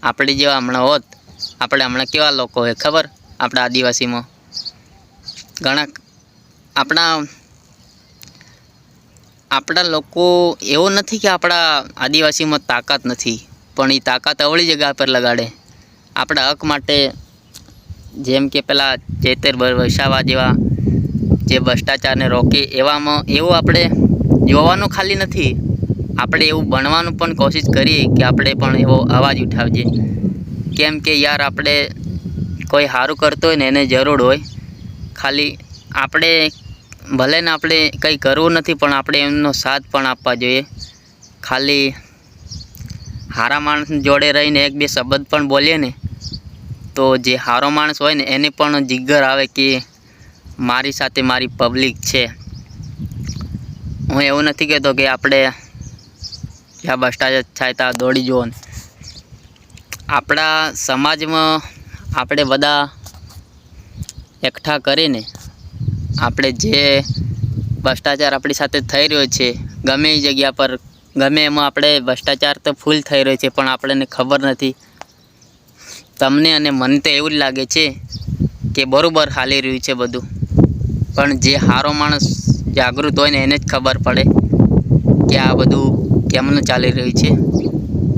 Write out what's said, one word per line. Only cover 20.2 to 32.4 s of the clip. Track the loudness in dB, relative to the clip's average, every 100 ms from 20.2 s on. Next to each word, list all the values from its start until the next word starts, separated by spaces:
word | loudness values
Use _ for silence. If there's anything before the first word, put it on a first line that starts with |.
જેવા | 0 0 2 2 0 0 0 0 -2 -2 0 0 2
જે | 2
ભ્રષ્ટાચારને | 2 0 -2 -2 0 0 2
રોકે, | 2 2 2
એવામાં | 0 0 2 2 0 -2 0
એવું | 0 2 2
આપણે | 4 2 2 2 2 2 2 2 4
જોવાનું | 4 4 2 0
ખાલી | -2 -2 -2
નથી, | -2 -2 -2 -2 -2 -4 -2 -4 -4 -4
આપણે | -2 0 0
એવું | 0 0
બનવાનું | 0 2 0 -2 -4
પણ | -4
કોશિશ | 0 0 0 0
કરીએ | 2 2 2
કે | 2 2
આપણે | 2 2 0
પણ | 0 0 2
એવો | 4 4
અવાજ | 4 2 2 0
ઉઠાવીએ. | -2 -2 0 0 0 -2 -2 -2 -4 -6 -10 -8 -6 -2
કેમ | 0 0
કે | 0 2
યાર, | 2 0
આપણે | -2 -2 0 0 -2 -6 -10 -8 -8 -6